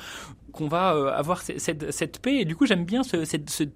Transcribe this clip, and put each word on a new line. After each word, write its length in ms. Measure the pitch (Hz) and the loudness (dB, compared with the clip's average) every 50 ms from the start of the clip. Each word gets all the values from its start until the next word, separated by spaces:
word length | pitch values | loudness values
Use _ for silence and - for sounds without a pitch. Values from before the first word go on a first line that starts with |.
| - - - - - - - - - - | -12 -14 -14 -14 -14 -16 -18 -18 -20 -16
qu'on 160 | - - 156 | -8 -6 -4
va, 260 | 143 160 175 190 185 156 | -2 0 2 4 4 4
euh, 180 | 151 139 135 | 4 2 2
avoir 300 | 117 - 147 160 180 - | 2 0 0 0 -2 -2
ce, 160 | - - - | -4 -8 -8
cette, 320 | - - - 160 151 156 147 | -4 -2 -2 -2 -2 -4 -6
cette 280 | - - 165 151 - - | -4 -4 -4 -4 -4 -4
paix. 160 | - 254 285 | 0 2 2
Et 100 | 262 196 | 2 2
du 100 | 156 165 | 0 2
coup, 120 | - - | 2 4
j'aime 180 | 220 196 175 170 | 4 4 2 2
bien 160 | 175 220 262 | 2 0 0
ce, 240 | 254 - - 170 160 | 0 2 0 0 0
cette, 240 | - - 156 147 - | 0 -2 -4 -4 -6
ce, 140 | - - 156 139 - | -2 -2 -2 -2 -2